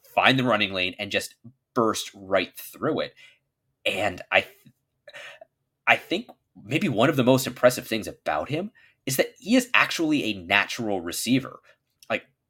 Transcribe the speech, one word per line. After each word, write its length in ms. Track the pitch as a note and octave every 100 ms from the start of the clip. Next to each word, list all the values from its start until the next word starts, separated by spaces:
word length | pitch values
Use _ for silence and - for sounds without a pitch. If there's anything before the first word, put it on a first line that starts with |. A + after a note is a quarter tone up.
| -
find 240 | - G2+ C3
the 60 |
running 300 | B2 G#2+ G2+
lane 200 | F#2+ F2+ F2+
and 100 | G2+
just 240 | G2 - _ A#2 _ _
burst 380 | - A2+ - -
right 420 | G#2 F#2+ F#2+ F2 -
through 440 | - E3 D3 D3
it. 140 | - _ - _ _ _ _ _
And 380 | - - G2+ F2+ -
I, 140 | F#2+ - - _ _ _ _ - - - - - _ _ _ -
I 80 | A#2
think 320 | - F3 - - _ -
maybe 260 | G2+ D#3 F#3+
one 200 | G#2 C3
of 60 | C#3
the 80 |
most 240 | A#2+ C3 C3
impressive 400 | B2+ B2 B2 -
things 200 | A2 E2+
about 420 | - - D2+ D#2
him 220 | D#3 G#3 _ _ _ -
is 100 | C3+
that 180 | - -
he 160 | F#3 B3+
is 140 | B3
actually 520 | - C#3+ - D#3 D3+ -
a 80 |
natural 680 | G2+ E2+ G2+ G2 - A2 F#2+
receiver. 600 | E2+ - A2+ B2+ - - _ _ _ _ -
Like, 160 | A2+ - _